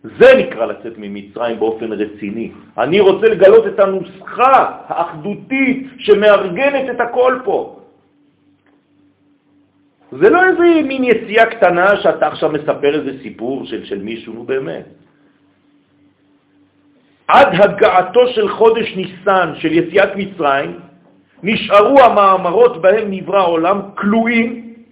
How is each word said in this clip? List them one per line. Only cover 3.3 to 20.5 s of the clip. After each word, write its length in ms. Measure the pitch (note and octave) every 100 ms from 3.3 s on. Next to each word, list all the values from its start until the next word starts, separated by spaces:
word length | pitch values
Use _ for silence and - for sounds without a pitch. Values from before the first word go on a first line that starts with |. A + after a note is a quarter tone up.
| G3+ G3 A3+ G3
את 120 | -
הנוסחה 1000 | G3 F#3+ - - - - B3 B3+ D#3+ - -
האחדותית 1000 | - E3+ D#3+ F3 G3+ - C4+ B3+ C4 - -
שמארגנת 960 | - G3 G#3 G3 F#3+ F3 C#4 C#4 C4 A#3+
את 40 |
הכל 400 | A#3 B3 B3+ B3+
פה. 360 | - D3+ F2+ - _ _ _ _ _ _ _ _ _ _ _ _ _ _ _ _ _ _ _ _ _ _ _
זה 180 | C3 G3
לא 100 | E4+ F#4
איזה 420 | E4+ F4 D#4+ C4
מין 160 | C4
יציאה 420 | B3 G#3+ F#3 G#3+ A3+
קטנה 520 | - F3+ F3 F#3+ G3
שאתה 300 | E3+ - D3+
עכשיו 220 | D3+ D#3
מספר 440 | D3+ - - C#3+ D3+
איזה 200 | C3+ C3+
סיפור 440 | A2 - A#2 C3 -
של, 200 | G#2+ -
של 180 | G2
מישהו, 300 | G2+ A2+ A2+
נו 100 | A2+
באמת. 420 | B2 C3+ D#3 D3+ - _ _ _ _ _ _ _ _ _ _ _ _ _ _ C#4+ _ _ _ _ _ _ _ _ -
עד 200 | G#3 C#4
הגעתו 760 | - G3+ - G#3+ F#3 F3+ A#3+ B3
של 220 | A3 G3
חודש 460 | - A3+ A3+ G#3 F#3+
ניסן 560 | F3+ - G3+ F#3+ E3+ C#3
של 160 | D#3+
יציאת 440 | D#3+ - F#3+ G3 G3
מצרים, 640 | F#3+ - D3